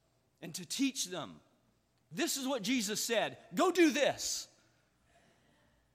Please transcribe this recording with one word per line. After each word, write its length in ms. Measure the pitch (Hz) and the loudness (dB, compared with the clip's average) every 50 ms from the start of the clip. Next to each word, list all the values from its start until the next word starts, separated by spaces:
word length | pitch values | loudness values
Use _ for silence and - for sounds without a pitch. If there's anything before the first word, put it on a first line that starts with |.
| _ _ _ _ _ _ _ _ | _ _ _ _ _ _ _ _
and 120 | 170 170 151 | -14 -12 -12
to 120 | 180 175 | -12 -10
teach 440 | - - - 277 262 - - - 180 | -8 -2 -2 -2 0 0 -4 -6 -6
them. 300 | 180 160 131 92 80 - - _ _ _ _ _ _ _ _ _ _ _ _ _ | -8 -8 -10 -10 -12 -18 -20 _ _ _ _ _ _ _ _ _ _ _ _ _
This 260 | 151 202 330 - - | -6 -4 -2 -2 -2
is 100 | 269 254 | -2 -2
what 140 | 262 285 240 | -2 -2 -2
Jesus 420 | 180 208 269 254 196 208 208 - - | 0 0 0 0 0 -2 -2 -4 -2
said, 340 | - 226 202 165 135 131 - - - 170 | 0 2 2 0 0 -2 -8 -14 -6 0
"Go 180 | 233 339 370 | 2 2 4
do 180 | 349 359 339 302 | 6 6 6 6
this." 580 | 226 294 262 180 127 - - - - - - - _ _ _ _ _ _ _ _ _ _ _ _ _ _ _ _ _ _ _ _ _ _ _ _ _ _ _ _ | 6 4 2 2 0 -2 -4 -4 -4 -6 -8 -12 _ _ _ _ _ _ _ _ _ _ _ _ _ _ _ _ _ _ _ _ _ _ _ _ _ _ _ _